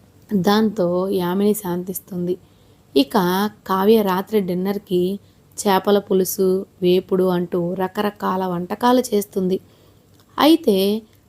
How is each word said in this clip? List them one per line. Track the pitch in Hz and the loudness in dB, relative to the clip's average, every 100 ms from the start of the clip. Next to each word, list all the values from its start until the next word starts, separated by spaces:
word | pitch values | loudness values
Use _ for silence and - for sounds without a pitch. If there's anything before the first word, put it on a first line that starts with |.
| _ _ _ | _ _ _
దాంతో | 202 180 208 220 208 175 180 190 | 0 2 2 0 0 -2 0 -2
యామిని | 190 175 190 208 | -2 -2 0 0
శాంతిస్తుంది. | 208 180 180 180 180 - 180 175 180 _ _ _ _ _ - | 0 -4 -6 -6 -12 -10 -6 -6 -6 _ _ _ _ _ 0
ఇక | 269 214 175 185 208 - - | 2 0 0 0 -2 -6 -4
కావ్య | 190 196 226 | 0 4 4
రాత్రి | 196 180 190 214 | 2 -2 -2 -2
డిన్నర్కి | 180 180 190 202 - 180 180 202 - _ _ | -2 -4 -4 -6 -4 -2 -2 -4 -12 _ _
చేపల | - 208 190 208 202 | -6 2 2 4 0
పులుసు, | 202 190 185 - 190 185 - _ | 2 0 0 0 0 0 -4 _
వేపుడు | 180 185 185 190 | 2 2 0 0
అంటూ | 185 175 175 180 170 | 0 0 -2 -4 -4
రకరకాల | 185 185 - 208 202 190 190 185 | -4 -6 -4 -6 -4 -4 -4 -4
వంటకాలు | 175 180 214 247 254 247 | -6 -6 -2 2 2 2
చేస్తుంది. | 208 - 202 185 185 - _ _ _ _ _ _ - | -2 -2 -4 -2 -2 -6 _ _ _ _ _ _ 0
అయితే | 277 320 320 190 196 214 - _ | 4 4 2 2 0 -2 -8 _